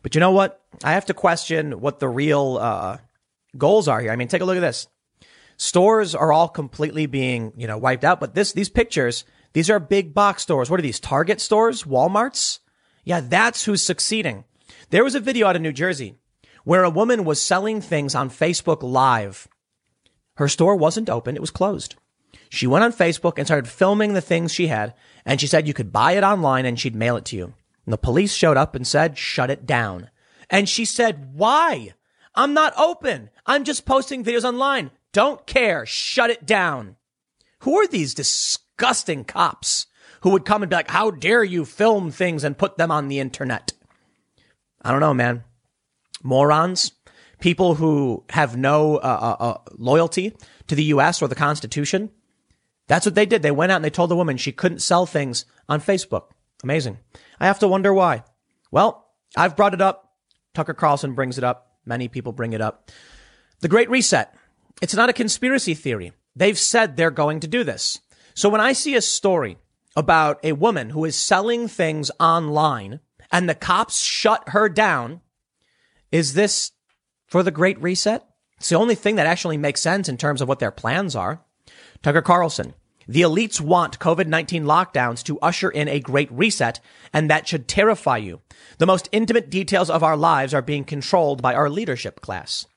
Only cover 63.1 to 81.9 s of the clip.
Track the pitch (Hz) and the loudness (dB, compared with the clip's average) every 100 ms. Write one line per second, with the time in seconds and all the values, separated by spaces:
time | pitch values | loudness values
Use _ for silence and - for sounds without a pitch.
63.1 | - _ _ _ _ 165 208 226 254 - | -20 _ _ _ _ 2 2 4 2 2
64.1 | 151 104 _ _ _ _ - 175 208 240 | 0 -2 _ _ _ _ -8 -4 2 2
65.1 | 240 220 - 254 262 - 156 139 110 87 | 2 -4 -2 0 0 0 -4 -4 -6 -8
66.1 | _ _ 123 196 208 - 233 220 135 165 | _ _ 0 0 2 0 2 0 0 -2
67.1 | 135 147 156 156 240 156 95 - - _ | 0 -2 -2 -4 -4 -4 -6 -8 -8 _
68.1 | _ _ - 208 214 233 262 311 262 - | _ _ 0 2 4 2 0 0 0 0
69.1 | - 202 175 117 85 _ _ _ - 151 | 0 0 0 -2 -10 _ _ _ -4 2
70.1 | 165 151 143 156 147 220 180 113 151 160 | 4 4 0 -4 0 0 0 -6 -6 -4
71.1 | - - 190 214 240 233 - 165 156 139 | -4 0 0 2 -2 -4 -2 -2 -2 -8
72.1 | - 165 165 151 151 151 123 98 127 _ | 0 2 2 0 0 0 -2 -10 -16 _
73.1 | _ _ 175 180 147 - 185 233 - - | _ _ -2 0 -4 0 0 0 -4 -4
74.1 | - 220 208 - 202 214 170 214 143 120 | 0 2 0 0 0 2 2 2 0 -4
75.1 | 170 _ _ _ _ _ _ _ _ _ | -14 _ _ _ _ _ _ _ _ _
76.1 | 165 147 143 208 - - _ _ _ _ | -2 0 0 0 0 -6 _ _ _ _
77.1 | _ _ 175 185 151 185 202 170 185 208 | _ _ 0 0 2 0 0 -4 -2 -2
78.1 | 226 _ _ _ _ - 170 226 220 208 | -4 _ _ _ _ 0 2 2 2 0
79.1 | 214 156 175 170 151 147 139 165 196 165 | 2 2 0 -2 -2 -2 -2 -2 -2 -4
80.1 | 123 147 135 131 135 107 - 113 156 196 | -4 -2 -2 -2 -2 -4 -4 -4 -2 -2
81.1 | 120 92 160 _ _ _ - - | -4 -6 -8 _ _ _ -20 -20